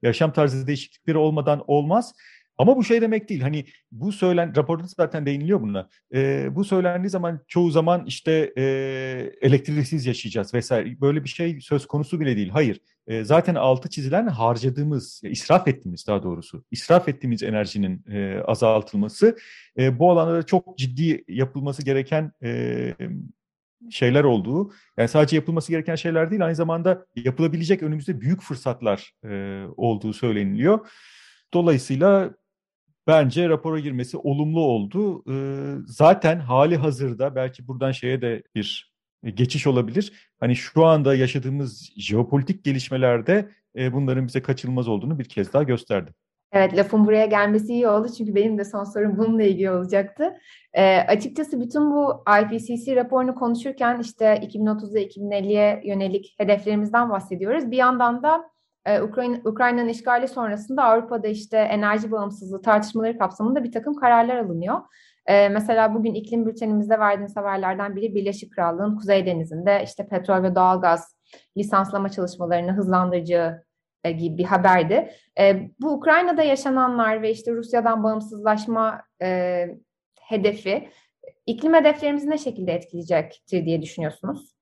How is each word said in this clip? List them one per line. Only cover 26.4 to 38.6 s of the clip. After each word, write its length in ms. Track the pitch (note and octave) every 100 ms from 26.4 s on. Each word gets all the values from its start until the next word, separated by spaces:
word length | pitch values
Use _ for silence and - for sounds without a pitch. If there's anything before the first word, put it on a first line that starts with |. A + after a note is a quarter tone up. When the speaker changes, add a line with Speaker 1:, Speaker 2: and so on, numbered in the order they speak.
| E3+
Speaker 1:
aynı 100 | D#3+
zamanda 500 | E3 E3 E3+ F#3 - -
yapılabilecek 680 | A#2+ B2+ E3 D#3+ E3 F#3+
önümüzde 380 | D#3 D#3 C#3+ D3+
büyük 200 | A#2 F#3
fırsatlar, 720 | - C3 - A#2+ A2+ G2 - _ A2
e, 380 | G2+ G2 G2 G2 -
olduğu 360 | A#2 G#2+ A2
söyleniliyor. 760 | G#2 A#2+ G#2+ G2 G2+ C#3 A3 - - - - - _ _
Dolayısıyla 800 | F3 E3+ C#3+ C3 C3+ F3+ G3 F#3 - _ _ _ _ _ _ -
bence 420 | D#3 C#3 B2+ F3
rapora 300 | D#3 D#3+ D#3+
girmesi 380 | D3 B2+ B2 -
olumlu 440 | - C#3 D3+ D#3+
oldu. 640 | D#3 A#2 G2+ F3+ G#3 - -
Ee, 440 | C3+ C3+ C#3 C#3 C#3 -
zaten 540 | A#2+ D#3 G3 E3+ E3+
hali 380 | C3+ B2+ D3+ E3+
hazırda 580 | D#3 B2+ C3+ A2+ C3+ C3
belki 320 | C3 B2+ B2
buradan 240 | B2+ C3+
şeye 300 | C3 B2 C3
de 220 | B2 A2+ -
bir, 380 | -